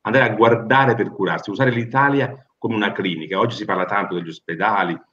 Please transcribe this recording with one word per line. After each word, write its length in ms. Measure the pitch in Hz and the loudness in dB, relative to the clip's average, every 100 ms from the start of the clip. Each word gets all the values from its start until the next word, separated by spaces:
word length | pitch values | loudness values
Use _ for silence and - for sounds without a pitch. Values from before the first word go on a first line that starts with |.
andare 280 | 104 131 117 | 2 2 2
a 60 | 107 | 4
guardare 600 | 113 113 107 131 131 110 | 4 4 4 4 4 2
per 160 | 92 | -2
curarsi, 380 | - 90 82 - | -2 -2 -2 -6
usare 220 | 98 131 | 0 0
l'Italia 680 | 117 117 135 143 139 120 - _ _ | 0 -2 0 2 2 -2 -6 _ _
come 160 | 117 110 | -4 0
una 160 | 101 | -2
clinica. 480 | 98 95 80 80 95 | -2 -4 -4 -4 -2
Oggi 160 | 117 104 | -2 -2
si 100 | 104 | -4
parla 200 | 92 92 | -2 0
tanto 280 | 101 98 | -2 -2
degli 160 | 87 82 | -6 -6
ospedali 640 | 80 - 85 104 101 90 80 _ | -12 -10 -2 0 0 -2 -4 _